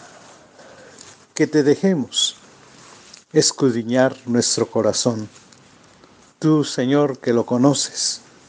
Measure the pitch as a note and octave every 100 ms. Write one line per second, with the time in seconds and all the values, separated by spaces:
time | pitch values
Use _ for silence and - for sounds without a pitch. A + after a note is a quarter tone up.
0 | - - - - - - - - - -
1 | - - _ - D3+ D#3 C#3 E3 G3 F3
2 | A#2 - - - - - - - - -
3 | - - _ D#3 D3 - C#3 A#2 A2+ B2+
4 | C3 A#2+ B2 A#2+ - - A2+ A#2 G#2+ G2
5 | B2 A2 G#2+ - - - _ _ _ _
6 | - _ _ _ D#3 D#3 C#3 - B2+ C#3+
7 | D3 B2+ - A#2 A2 B2 C#3 C3+ - -
8 | - - - -